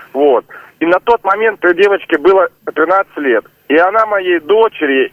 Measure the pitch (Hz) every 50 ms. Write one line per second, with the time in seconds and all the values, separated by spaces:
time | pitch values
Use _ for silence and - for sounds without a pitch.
0 | - - - 131 147 143 127 107 - - - - - - _ - 156 170 180 180
1 | - 240 233 226 - 226 196 208 220 226 208 - - 175 175 170 202 202 196 190
2 | - - 165 151 143 180 196 190 175 - _ _ - - - 147 160 165 185 196
3 | 196 _ - 160 147 131 117 104 - _ _ _ _ - 139 160 175 185 208 226
4 | 220 214 208 196 185 185 175 170 151 147 202 220 226 220 - - 156 139 139 135
5 | 123 -